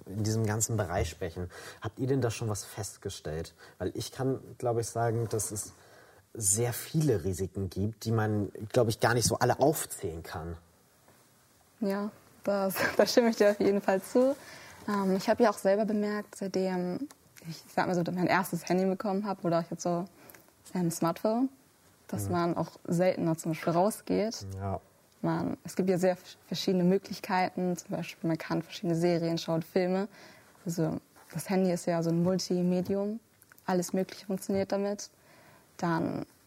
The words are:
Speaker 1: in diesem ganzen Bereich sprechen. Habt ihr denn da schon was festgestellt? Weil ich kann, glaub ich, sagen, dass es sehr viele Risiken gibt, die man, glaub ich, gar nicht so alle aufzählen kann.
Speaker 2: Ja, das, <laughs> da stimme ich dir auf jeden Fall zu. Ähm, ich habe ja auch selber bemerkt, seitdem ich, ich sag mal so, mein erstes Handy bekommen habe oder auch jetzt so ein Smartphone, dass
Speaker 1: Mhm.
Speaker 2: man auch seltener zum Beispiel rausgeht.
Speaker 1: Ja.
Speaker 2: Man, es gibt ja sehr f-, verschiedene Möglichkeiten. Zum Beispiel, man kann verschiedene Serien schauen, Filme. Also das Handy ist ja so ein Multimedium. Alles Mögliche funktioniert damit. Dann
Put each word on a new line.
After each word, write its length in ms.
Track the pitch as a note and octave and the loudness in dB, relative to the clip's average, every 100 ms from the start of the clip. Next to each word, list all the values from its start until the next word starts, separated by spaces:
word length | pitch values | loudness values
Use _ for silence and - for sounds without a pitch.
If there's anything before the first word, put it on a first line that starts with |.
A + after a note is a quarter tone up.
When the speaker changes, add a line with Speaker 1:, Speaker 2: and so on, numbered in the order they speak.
| - | -10
Speaker 1:
in 180 | G#2 | -4
diesem 200 | G#2 A2 G#2+ | -2 0 0
ganzen 300 | A2 A#2 A2 | 0 0 0
Bereich 320 | F2 F#2 - | 0 0 -2
sprechen. 400 | - F#2 F2+ F2 - - - | -4 -6 -6 -8 -10 -16 -10
Habt 160 | - - | -10 -4
ihr 80 | B2+ | 0
denn 140 | C#3 | 2
da 100 | A#2+ | 0
schon 180 | - A2+ | -2 -4
was 160 | G#2 | -4
festgestellt? 920 | - - G2+ - G2 - D#2+ D#2 E2 - - - | -6 -10 -10 -8 -10 -8 -6 -6 -8 -14 -20 -8
Weil 140 | F#2 | -6
ich 180 | - - | -6 -8
kann, 280 | - C3 C3 - - | -4 -2 -2 -6 -4
glaub 200 | B2 A#2 | -2 0
ich, 100 | A2 | -2
sagen, 400 | A2+ A#2+ A2+ A2+ | 0 0 0 0
dass 200 | A2 - | -2 -2
es 220 | G#2+ - - - - - - _ | -6 -8 -14 -20 -20 -20 -20 _
sehr 380 | - G2+ A2 - | -2 2 2 2
viele 520 | - - D#3+ D3+ G2+ | -2 -2 0 2 2
Risiken 440 | F2+ F2+ F#2+ G2+ F#2+ | 0 -2 -4 -4 -4
gibt, 380 | F#2+ G#2+ - A2+ | -2 -2 -2 0
die 40 | |
man, 400 | A2+ G#2+ G#2+ G2+ - A2 | 2 2 0 -2 -6 0
glaub 180 | C3 A2+ | 2 4
ich, 120 | G#2+ | 4
gar 120 | A2+ | 2
nicht 160 | A#2+ G#2 | 4 2
so 100 | - | 4
alle 220 | B2 - | 2 4
aufzählen 640 | C#3 D#3 - - F2+ E2 | 4 2 -4 -8 -8 -8
kann. 340 | - F2 E2 E2 - _ _ _ - - _ _ _ _ _ - | -8 -8 -8 -10 -16 _ _ _ -20 -20 _ _ _ _ _ -6
Speaker 2:
Ja, 300 | G3 G3 G#3 - - - | -2 -2 -4 -10 -20 -8
das, 300 | - G3+ G3 F3+ - | -2 0 0 0 2
<laughs> 100 | - | 4
da 100 | G3+ | 4
stimme 240 | - A#3 | 6 4
ich 60 | A3+ | 6
dir 140 | G#3 | 4
auf 100 | G#3 | 6
jeden 200 | G3 G3 | 4 4
Fall 200 | - G3 | 2 0
zu. 320 | - B3 C4 C#4+ - - - - - | 2 4 4 2 -8 -18 -18 -10 -2
Ähm, 280 | G3+ F#3+ F#3+ | 0 2 2
ich 120 | - | 2
habe 140 | A3 | 4
ja 80 | A#3 | 4
auch 80 | - | 4
selber 260 | G3 G3+ | 2 2
bemerkt, 520 | G#3+ G#3+ G#3 G#3 G#3 - | 2 0 -2 -4 -6 -8
seitdem 720 | G3 F#3+ F#3 F3+ F3+ F3+ C#4+ - _ - E3 | -4 -2 0 0 -2 -4 -8 -12 _ -18 -14
ich, 140 | D#3 - | -14 -4
ich 60 | |
sag 120 | - - | -2 0
mal 80 | |
so, 80 | F3+ E3+ | 0 0
mein 140 | F3+ F3+ | 0 2
erstes 400 | F3 F#3 F3 - | 2 2 -4 0
Handy 160 | F3+ | 2
bekommen 420 | F#3+ F#3 G#3 F#3+ G#3 | 2 0 -2 -2 -2
habe 160 | G3 | -2
oder 160 | F3 E3 | 0 0
auch 100 | E3 | 0
jetzt 120 | F3 | -4
so 220 | F3 F3 F#3 - - - - _ - | -2 -2 -4 -12 -20 -20 -20 _ -8
ein 160 | F#3 E3+ | -2 -2
Smartphone, 580 | - E3 - G#3+ A#3 C4 - _ _ _ _ - | 0 -2 0 0 0 0 -4 _ _ _ _ -8
dass 180 | F#3+ G2+ | -6 0
Speaker 1:
Mhm. 60 | |
Speaker 2:
man 240 | F3 E3+ E3 | 0 2 0
auch 140 | E3+ - - | -4 -6 -2
seltener 500 | E3+ F#3 - E3 D#3+ | 2 2 2 0 0
zum 160 | E3+ | -2
Beispiel 200 | D#3 - | -2 0
rausgeht. 720 | E3+ G3+ - - F#3+ G#3+ - G2 F#2+ | 4 2 0 0 0 0 -4 -8 -6
Speaker 1:
Ja. 220 | G2 F#2+ - _ _ _ | -4 -4 -8 _ _ _
Speaker 2:
Man, 340 | E3+ E3 - - | -2 0 -2 -6
es 120 | F3 - | -6 -2
gibt 120 | F#3 | 2
ja 100 | F3+ | 4
sehr 140 | F#3 | 2
f-, 240 | F3+ - - - | 2 -6 -20 -8
verschiedene 360 | F3 - F#3 | -4 0 4
Möglichkeiten. 920 | F3 G3 - F#3+ - F#3 F#3 - F3+ F3 | 4 4 0 -10 -2 0 0 0 -2 -2
Zum 200 | - F3 | -4 -6
Beispiel, 320 | F3 - E3 | -6 -4 -2
man 100 | D#3+ | -2
kann 240 | - E3 | -2 -4
verschiedene 320 | - - E3+ E3 | -4 -6 -2 2
Serien 420 | F3 E3 E3 E3 | 2 2 0 -2
schauen, 240 | - E3 | 0 -2
Filme. 460 | - F#3+ F3+ F#3+ G#3 - - - - - | 0 0 2 0 -2 -8 -20 -20 -20 -10
Also 340 | F3+ E3+ D#3+ E3+ - - - | -6 -2 -2 -2 -8 -20 -12
das 160 | D#3+ - | -8 -2
Handy 220 | F#3+ F#3+ | 2 2
ist 140 | F3 - | 0 0
ja 160 | E3+ | 0
so 80 | E3 | 2
ein 120 | E3+ | 2
Multimedium. 960 | F3 F#3+ - F3+ F3+ F3+ F#3 G3 G#3 A3+ - _ - - - | 2 2 0 0 2 2 0 -2 -2 -6 -12 _ -20 -10 -2
Alles 260 | F3+ F3 | 0 0
Mögliche 340 | F#3+ F#3+ - - | -2 -2 -6 -6
funktioniert 460 | F#3+ - G3 G3 | -4 -2 0 0
damit. 380 | G3 G3+ G#3 - _ - - - - _ - | -2 -2 -4 -10 _ -20 -20 -20 -20 _ -4
Dann 480 | E3+ E3 - - - _ | 0 0 0 -4 -8 _